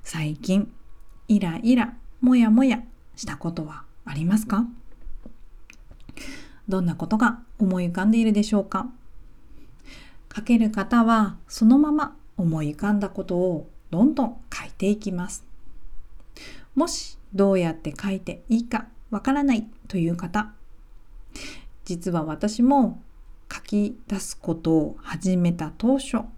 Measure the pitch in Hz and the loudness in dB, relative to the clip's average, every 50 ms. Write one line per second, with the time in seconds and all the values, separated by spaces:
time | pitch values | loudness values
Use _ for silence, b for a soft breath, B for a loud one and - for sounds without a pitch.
0 | - - - 160 156 151 151 139 - - 185 202 208 - - - - - - - | -12 -8 -6 -4 -4 -4 -4 -4 -2 2 2 2 2 0 -6 -16 -16 -16 -16 -16
1 | - - - - - - 220 202 - 170 165 - 226 226 262 247 214 - - - | -16 -18 -18 -18 2 4 4 4 4 0 -2 0 4 4 4 4 4 0 -2 -12
2 | - - - - - 247 254 247 233 220 214 247 269 262 220 - - - - - | -16 -16 -6 2 4 6 6 8 8 8 8 6 6 6 2 0 -4 -12 -18 -20
3 | - - - - - 214 143 139 - 165 170 170 156 151 151 - - - - - | -20 -20 -14 -12 -10 -10 -10 -6 -6 -6 -4 -4 -8 -8 -10 -14 -16 -16 -18 -18
4 | - - 143 147 160 175 202 214 220 - 202 202 240 233 240 - - - - - | -12 -8 -6 -2 2 2 2 2 2 2 0 0 0 -2 -4 -14 -16 -16 -14 -12
5 | - - - - - - - - - - - - - - - - - - - - | -6 -6 -6 -6 -8 -14 -14 -14 -16 -18 -18 -18 -20 -20 -20 -20 -20 -20 -20 -18
6 | - - B B B B B B B B B B B - 190 190 180 170 170 - | -18 -16 B B B B B B B B B B B -2 -2 0 0 0 -2 -2
7 | 165 - 220 220 247 226 240 - - - - - 214 185 185 180 180 175 175 185 | -2 -2 2 2 2 2 0 -2 -12 -18 -2 0 0 0 2 0 -2 -2 -2 2
8 | 185 214 226 233 226 220 214 208 208 - 214 202 196 - - 190 - 254 - - | 2 4 4 4 4 4 4 2 2 2 2 0 0 0 -4 -4 -4 -4 -10 -16
9 | - - - - - - - - - - - - - - - - B B B B | -18 -18 -16 -16 -16 -16 -20 -20 -20 -18 -18 -18 -16 -18 -20 -20 B B B B
10 | B B B B B - - 220 220 - 240 220 226 214 214 202 196 - 240 233 | B B B B B -10 -10 -8 2 2 4 4 4 2 2 -2 -2 2 4 4
11 | 226 226 233 220 214 190 - - - - - - 220 220 254 285 302 302 294 302 | 6 6 4 4 4 0 -2 -10 -14 -14 -2 4 8 8 8 8 6 4 2 0
12 | 294 285 - - - - - - 180 165 160 156 151 147 147 - - 202 208 202 | 0 -2 -6 -18 -20 -12 -6 0 0 0 2 0 -2 -4 -4 -2 0 0 2 2
13 | 202 190 - - 185 - 180 175 180 185 175 175 - - - - - - - 170 | 0 -2 -4 -8 -4 -2 0 0 2 0 0 -2 -6 -10 -18 -20 -10 -4 2 4
14 | 226 294 247 277 254 220 240 - - - - - - - - - 190 196 208 214 | 4 4 4 2 -2 -2 -4 -8 -14 -12 -12 -12 -12 -12 -6 -2 0 0 0 0
15 | 214 202 185 175 180 175 - - - - - - - - - - - - - - | -2 -6 -4 -4 -6 -6 -10 -12 -14 -14 -14 -12 -10 -10 -10 -8 -8 -6 -6 -6
16 | - - - - - - B B B B B B B B - 262 311 349 - - | -6 -8 -14 -16 -16 -16 B B B B B B B B 0 0 0 0 -2 -6
17 | - - - - - - - 190 196 196 196 185 175 165 160 - - 156 147 - | -8 -10 -14 -16 -16 -6 2 4 4 6 6 4 2 0 -2 -4 -8 -10 -8 -4
18 | - 202 196 190 180 - - - - - 226 233 233 - - 214 - - - - | -4 -4 -4 -4 -6 -8 -10 -10 -2 0 0 0 0 -2 -4 -6 -6 -8 -16 -20
19 | - - 220 202 - 262 277 285 285 277 240 220 214 - - - - - - 185 | -10 -8 -8 -2 0 0 2 2 4 4 2 2 0 -6 -16 -20 -14 -6 -2 0
20 | 165 165 175 175 185 175 180 208 214 214 - - - - - - - - - - | 0 0 0 -2 -4 -2 -2 -2 -4 -4 -12 -18 -18 -18 -18 -20 -20 -20 -20 -20
21 | - - - - - - B B B B B B B B - - - - 175 170 | -20 -18 -18 -18 -18 -16 B B B B B B B B -18 -16 -10 -8 -8 -6
22 | - 190 170 165 151 156 151 156 - 214 - - 240 262 285 277 240 196 - - | -4 -2 0 0 -2 -2 -4 -2 -2 -2 2 4 4 6 6 6 4 4 0 -8
23 | - - - - - - - - - - - - - - 208 208 208 208 - - | -16 -18 -20 -20 -20 -20 -20 -20 -16 -14 -14 -14 -8 -2 0 0 0 0 -2 -10
24 | - - 202 190 - - - - - 180 165 165 - 160 160 160 151 - - - | -8 -8 -6 -6 -6 -10 -12 -8 -4 -4 -4 -2 2 2 4 4 2 0 -6 -10
25 | - - - 170 - 185 185 180 175 170 170 170 160 156 - - - 233 269 269 | -10 -10 -10 -2 0 2 2 4 4 2 2 0 -6 -8 -6 0 2 2 2 2
26 | 269 - - 220 - - - | 0 -2 -4 -4 -4 -6 -14